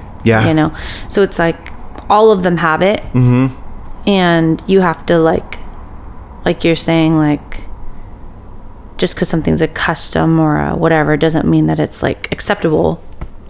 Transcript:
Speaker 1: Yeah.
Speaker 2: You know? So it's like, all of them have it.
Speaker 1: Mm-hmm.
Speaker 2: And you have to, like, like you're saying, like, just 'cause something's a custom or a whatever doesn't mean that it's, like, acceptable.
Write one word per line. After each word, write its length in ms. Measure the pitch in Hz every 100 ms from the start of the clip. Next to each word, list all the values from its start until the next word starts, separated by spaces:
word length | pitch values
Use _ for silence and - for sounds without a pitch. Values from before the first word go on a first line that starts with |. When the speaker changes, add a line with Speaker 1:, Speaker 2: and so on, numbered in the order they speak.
| - -
Speaker 1:
Yeah. 240 | 113 110 160
Speaker 2:
You 60 |
know? 200 | 156 156 - - - -
So 140 | -
it's 160 | 190 -
like, 320 | 165 165 - - - - -
all 220 | 208 220
of 120 | 196
them 140 | 180 170
have 240 | 160 160
it. 180 | 185 214 -
Speaker 1:
Mm-hmm. 340 | 127 123 123 131 - - - - - -
Speaker 2:
And 540 | 196 175 165 160 165 -
you 140 | 190
have 240 | 180 160 -
to, 100 | 170
like, 400 | 160 180 - - - - - - - - - - 175
like 180 | 170
you're 120 | 170 160
saying, 420 | - 165 160 160
like, 460 | 151 147 - - - - - - - - - - - - - - - -
just 200 | 156 -
'cause 100 | 175
something's 340 | 165 156 160
a 60 | 156
custom 720 | - - 160 - 160 160 160
or 220 | 156 147
a 140 | 147 -
whatever 420 | 165 160 151 151
doesn't 280 | 165 160 -
mean 180 | 160 156
that 140 | 156
it's, 240 | - -
like, 240 | 135 - -
acceptable. 720 | - - 202 165 156 165 170 - - - -